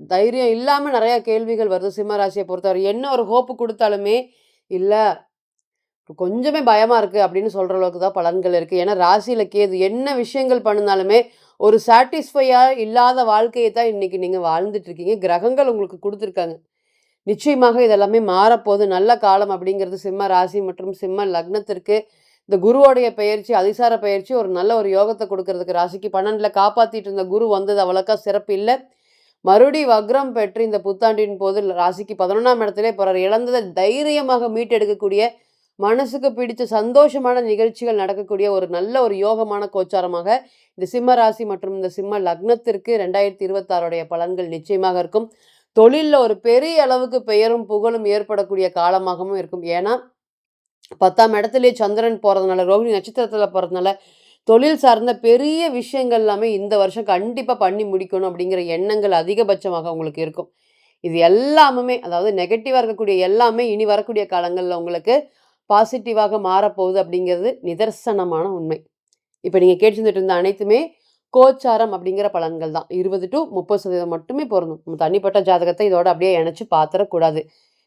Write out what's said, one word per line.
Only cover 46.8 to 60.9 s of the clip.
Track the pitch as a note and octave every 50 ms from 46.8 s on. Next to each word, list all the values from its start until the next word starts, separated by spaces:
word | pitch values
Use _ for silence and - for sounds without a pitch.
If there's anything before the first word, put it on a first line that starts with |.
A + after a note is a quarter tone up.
அளவுக்கு | C#4+ B3+ B3+ B3+ B3+ A#3+ A#3+ B3 G#3+
பெயரும் | A3 G#3+ G#3 A3 A3+ A#3 A#3 A3
புகழும் | F#3+ G#3+ G#3 G#3 A#3 A#3 A3+ A3
ஏற்படக்கூடிய | G3+ G3+ G#3 G3+ G3+ G#3+ G3 G3 F#3+ G3 F#3+ F#3 F3+
காலமாகவும் | F3+ F3+ E3+ F3 F#3 F#3+ F#3+ F3+ F3 E3+ F#3 F#3+ G3
இருக்கும். | F#3+ E3+ D#3 F3+ F3+ E3+
ஏன்னா | E3+ E3+ F3 F#3 G#3 A#3+ B3+ B3+ _ _ _ _ _ _ _ _ _ _ _ _ _ _ _ _ _ - -
பத்தாம் | F#3+ F#3 F#3 - A3+ A3+ A3
இடத்துலயே | G#3 G#3 A3 A3+ C4 B3 B3 A3+
சந்திரன் | - A3 G3+ G#3 G#3+ A3+ A#3 A3+ A3
போறதுனால, | A3 G3+ G3 F#3+ F#3+ F#3+ F#3 F#3 F3+
ரோகிணி | F3+ G3 G#3 A#3 A#3
நட்சத்திரத்துல | G#3+ G3 F#3+ A#3 A3 B3+ A#3 G#3 G#3+ G#3+ G3+ G3
போறதுனால, | - F#3+ F#3 E3+ F3+ F3+ F3+ G3 G3 - _ _ _ _ _ _ _ _ _ -
தொழில் | A3+ A#3 C4+ D4+ D#4+ -
சார்ந்த | - B3+ A#3 A3 A3+ B3 A#3 -
பெரிய | - A3+ A#3 B3 C#4+ D4+ D#4 D#4+ E4+ D#4+
விஷயங்கள் | B3+ B3 A#3 - - C4+ C4 B3 A#3 A3+
எல்லாமே | A3 G#3+ G3+ G3 A3 A#3
இந்த | G#3+ F#3+ G3 G#3 G#3+ G#3
வருஷம் | G3 F#3+ F#3+ A3+ G#3+
கண்டிப்பா | G#3 F#3+ F3+ G3+ A#3 A#3+ C4 B3 A#3 B3
பண்ணி | A3 G#3 F3+ F#3+ G#3 G#3+
முடிக்கணும் | G3+ F#3+ F#3 F#3+ F#3 G3 F#3 F#3+ F#3
அப்படிங்கிற | F3 E3+ F3+ F3+ F#3+ F#3 F3
எண்ணங்கள் | E3+ E3 E3+ F#3+ G#3 G#3+ G#3+ G#3 G3+
அதிகபட்சமாக | F3+ E3 D#3+ F3 G#3 G#3+ A3+ G3 G3 F#3+ - F#3+ F3 E3+ D#3+ E3+
உங்களுக்கு | E3 D#3+ D#3+ D#3 D3 D#3+
இருக்கும். | D#3+ E3+ D#3+ - - - _ _ _ _ _ _ _ _